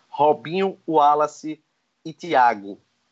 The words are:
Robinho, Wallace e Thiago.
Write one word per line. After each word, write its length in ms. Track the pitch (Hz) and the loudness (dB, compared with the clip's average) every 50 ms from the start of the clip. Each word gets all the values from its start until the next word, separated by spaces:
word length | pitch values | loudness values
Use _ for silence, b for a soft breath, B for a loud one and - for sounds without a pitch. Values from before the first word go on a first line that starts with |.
| b b | b b
Robinho, 720 | - - 147 151 147 151 - 151 170 190 196 190 - - _ | -4 0 2 2 2 0 -4 -6 -4 -4 -4 -4 -6 -8 _
Wallace 760 | - 160 151 143 147 147 151 151 147 - - - 156 151 - _ _ _ _ _ _ _ _ - | -2 0 2 4 4 4 2 0 -2 -6 -10 -14 -14 -14 -14 _ _ _ _ _ _ _ _ -18
e 80 | 160 156 | -18 -16
Thiago. 680 | - - 175 151 131 123 120 113 101 98 101 95 - _ _ _ _ _ _ | -14 -8 -2 2 2 2 2 2 -2 -6 -14 -16 -18 _ _ _ _ _ _